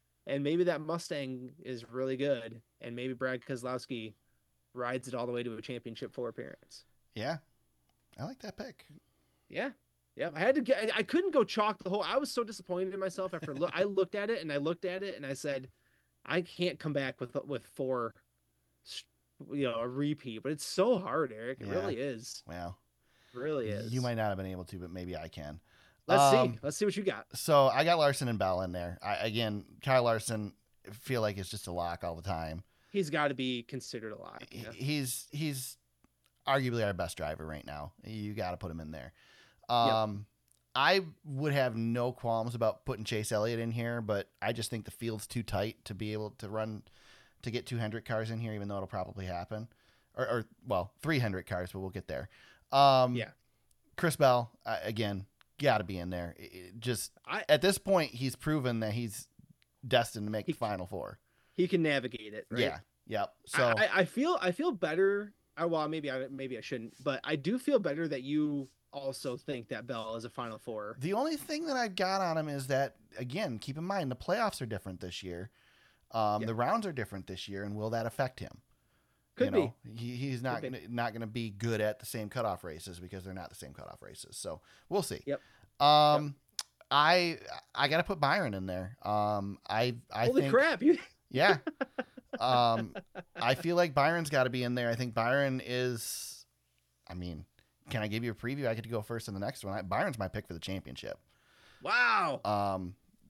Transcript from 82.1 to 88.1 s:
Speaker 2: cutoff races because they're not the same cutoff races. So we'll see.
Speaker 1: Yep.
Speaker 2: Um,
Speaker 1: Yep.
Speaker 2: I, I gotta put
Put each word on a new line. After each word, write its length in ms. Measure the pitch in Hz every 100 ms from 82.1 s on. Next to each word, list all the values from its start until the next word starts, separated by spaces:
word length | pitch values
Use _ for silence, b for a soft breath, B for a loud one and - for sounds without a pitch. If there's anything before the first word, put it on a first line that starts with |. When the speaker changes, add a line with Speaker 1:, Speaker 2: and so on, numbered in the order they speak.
| 120 104
Speaker 2:
cutoff 340 | 131 110 90
races 340 | 87 78 95 87
because 240 | 90 95
they're 120 | 92
not 160 | 92 82
the 40 |
same 200 | - 71
cutoff 260 | - 50 -
races. 340 | 50 - - -
So 260 | 90 76 b b b
we'll 140 | 190
see. 180 | - 82 -
Speaker 1:
Yep. 140 | 139 b b b -
Speaker 2:
Um, 460 | 143 151 151 147
Speaker 1:
Yep. 400 | 147 143 _ - - _ -
Speaker 2:
I, 480 | 139 151 180 175 165 - 80 -
I 140 | - 139
gotta 140 | 156
put 140 | 175